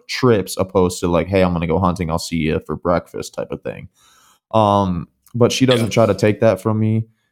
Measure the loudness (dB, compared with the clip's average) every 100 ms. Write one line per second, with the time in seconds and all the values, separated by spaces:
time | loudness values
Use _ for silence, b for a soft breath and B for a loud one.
0 | -6 -2 2 2 0 -6 -2 0 0 0
1 | -2 0 0 0 0 0 -2 0 0 -2
2 | -4 -4 -4 -4 -2 -2 -4 -6 -2 -2
3 | -2 -12 -12 -10 -10 -10 -10 -12 -16 b
4 | b b b b _ 2 4 4 2 -2
5 | -8 _ _ 0 0 2 2 2 0 2
6 | 2 2 0 2 0 0 -2 0 0 0
7 | -4 _ _